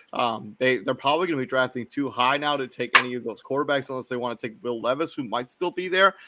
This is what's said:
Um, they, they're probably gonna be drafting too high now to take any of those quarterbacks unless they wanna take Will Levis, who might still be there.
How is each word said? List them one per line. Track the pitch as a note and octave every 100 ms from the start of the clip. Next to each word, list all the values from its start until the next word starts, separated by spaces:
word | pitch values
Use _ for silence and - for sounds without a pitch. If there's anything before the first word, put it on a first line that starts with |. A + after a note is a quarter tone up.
| -
Um, | - A#2+ G#2+ G#2+ G#2+
they, | B2+ A#2+
they're | A#2+
probably | B2+ C#3 D#3+ F3+
gonna | C#3
be |
drafting | B2 C3 B2+ B2
too | A2+ D3 C3
high | B2 B2 C#3+
now | D3 C#3+
to | B2+
take | - B2 -
any | B2
of | B2
those | A#2 G2+
quarterbacks | - C3+ C#3+ C#3 C3+
unless | B2+ A#2+
they | B2
wanna | A#2+
take | A2+ A#2 A2
Will | A#2+ A#2
Levis, | A#2 C#3 D#3+
who | -
might | A#2 A#2+ B2
still | - F3
be | F3+ F3+
there. | F#3 G3 -